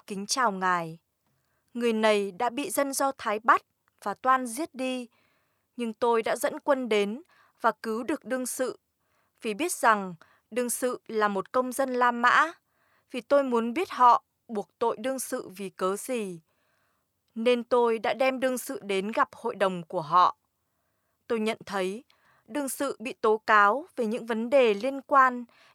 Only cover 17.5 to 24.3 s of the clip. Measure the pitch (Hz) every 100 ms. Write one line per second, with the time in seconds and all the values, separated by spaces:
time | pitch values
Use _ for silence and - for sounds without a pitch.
17.5 | 247 233 247 240 226 226 226 262 262 262
18.5 | 254 - 269 202 196 196 226 285 - -
19.5 | 196 196 185 170 180 151 175 165 - _
20.5 | _ _ _ _ _ _ _ - 233 214
21.5 | 220 - 196 185 208 - _ _ _ -
22.5 | 220 269 - 277 - 220 - 226 214 -
23.5 | 214 202 240 359 - 226 240 233